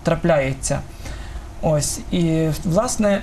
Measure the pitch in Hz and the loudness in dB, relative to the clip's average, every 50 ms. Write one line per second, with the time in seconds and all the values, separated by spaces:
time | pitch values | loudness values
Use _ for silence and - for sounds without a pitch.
0 | - - - 151 - 170 160 147 135 131 131 - - - 139 139 139 - - - | 0 0 0 2 4 4 4 4 4 0 -2 -2 -2 -2 -2 -4 -4 -8 -14 -14
1 | - - - - - - - - - - - - - 165 156 147 143 - - - | -12 -10 -10 -10 -10 -10 -12 -12 -12 -12 -8 -2 0 2 2 2 2 0 -4 -6
2 | - - 190 180 170 165 160 160 160 160 151 - - 180 160 202 240 254 - - | -6 -2 0 2 2 4 4 2 2 2 0 -2 0 0 2 2 2 2 2 2
3 | 214 202 196 196 | 2 2 2 0